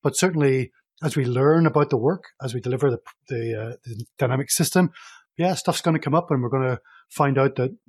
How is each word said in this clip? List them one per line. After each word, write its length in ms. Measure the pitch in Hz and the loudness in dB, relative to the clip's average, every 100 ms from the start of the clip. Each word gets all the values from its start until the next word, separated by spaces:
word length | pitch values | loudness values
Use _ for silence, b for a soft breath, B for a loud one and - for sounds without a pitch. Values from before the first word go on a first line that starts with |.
But 120 | 143 - | -4 0
certainly, 560 | 185 160 143 131 123 _ _ _ | 0 2 2 2 -2 _ _ _
as 140 | 156 147 | -4 -2
we 80 | 123 | -2
learn 400 | 123 139 165 160 | 2 4 6 4
about 240 | 151 147 | 4 2
the 80 | 127 | 2
work, 280 | 127 185 - _ | 0 -2 -10 _
as 120 | 135 | -10
we 80 | 120 | -8
deliver 300 | 123 127 139 | -4 0 0
the, 80 | 117 - _ _ | -2 -8 _ _
the, 320 | 127 117 110 | -8 -6 -6
uh, 160 | 110 104 | -8 -12
the 220 | - 107 117 - | -16 -16 -16 -4
dynamic 320 | 131 131 139 | -2 -2 -2
system, 400 | - 160 185 180 B B B B - | -2 2 2 2 B B B B -4
yeah, 180 | 175 185 | -2 0
stuff's 260 | - - | -2 -2
gonna 160 | 175 160 | -2 -2
come 140 | 151 | 0
up 160 | 156 - | 0 0
and 120 | 139 | -2
we're 60 | 120 | -2
gonna 300 | 131 131 123 b b b | -2 -2 -4 b b b
find 280 | - 143 135 | -2 0 2
out 160 | 135 135 | 0 0
that 200 | 131 - | -4 -6